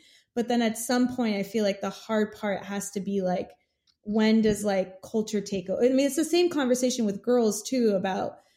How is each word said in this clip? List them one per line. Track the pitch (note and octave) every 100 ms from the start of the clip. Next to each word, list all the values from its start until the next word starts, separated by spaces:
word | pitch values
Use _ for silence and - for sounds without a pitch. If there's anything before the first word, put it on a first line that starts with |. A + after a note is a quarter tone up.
| _ _ _ -
But | A#3
then | A#3+
at | A3+ A3
some | - B3 B3+ B3+
point, | A3+ G3+
I |
feel | F#3+ A3+ G#3
like | G3+
the | G3
hard | - - A3 G#3
part | - G#3 F#3+ F#3+
has | G3+ F#3
to | G#3
be, | F#3 G3+
like, | F3+ F3+ - - _ _ _ _
when | G#3 G#3+ A3 A3+
does, | A3 G#3 G#3
like, | G3 F#3 -
culture | - A3+ G#3+ G#3
take | G3+ G3 F3+
over? | F#3 A#3+
I |
mean, | C4 C#4
it's | C4+
the | D#4+
same | E4+ F4
conversation | D4 B3+ B3 B3+ A#3+ G#3+
with | G3
girls | - B3 A3 G3+
too | - B3 A3+ G3
about | F#3+ G3 - - _